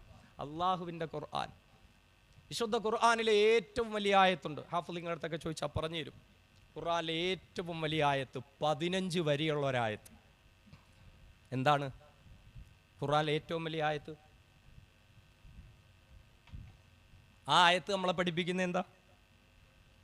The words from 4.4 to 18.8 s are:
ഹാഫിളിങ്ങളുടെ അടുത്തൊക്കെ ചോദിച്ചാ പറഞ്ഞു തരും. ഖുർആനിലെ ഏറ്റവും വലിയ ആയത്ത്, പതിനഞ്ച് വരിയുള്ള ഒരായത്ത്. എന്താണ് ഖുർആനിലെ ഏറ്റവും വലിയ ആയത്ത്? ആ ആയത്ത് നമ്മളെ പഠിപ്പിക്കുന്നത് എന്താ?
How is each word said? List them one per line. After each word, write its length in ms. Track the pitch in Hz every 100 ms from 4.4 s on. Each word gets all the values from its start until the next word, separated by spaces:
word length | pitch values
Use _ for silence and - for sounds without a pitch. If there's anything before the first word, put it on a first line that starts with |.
| 165 135 -
ഹാഫിളിങ്ങളുടെ 400 | 175 170 175 170
അടുത്തൊക്കെ 260 | 170 165 160
ചോദിച്ചാ 300 | 165 156 143 -
പറഞ്ഞു 240 | 160 165
തരും. 140 | 135 - - - _ - - 156
ഖുർആനിലെ 360 | 160 170 165
ഏറ്റവും 680 | 160 180 185 - - 175 165
വലിയ 220 | 156 156
ആയത്ത്, 380 | 143 139 127 135 - -
പതിനഞ്ച് 560 | 151 147 175 185 190 170
വരിയുള്ള 480 | 151 143 160 147 139
ഒരായത്ത്. 460 | 127 113 104 - - - _ - _ - - - - - - - - -
എന്താണ് 380 | 127 135 143 139 - - - - - - - - - _ -
ഖുർആനിലെ 300 | 143 151 156
ഏറ്റവും 300 | 151 - 165
വലിയ 200 | 165 156
ആയത്ത്? 320 | 151 151 160 156 - - - - - - - - - - - _ - - - - - - - - - - - - - - - - - - - - -
ആ 140 | 156
ആയത്ത് 280 | 175 180 190
നമ്മളെ 220 | 190 185
പഠിപ്പിക്കുന്നത് 520 | 175 180 165 180 180 180
എന്താ? 180 | 180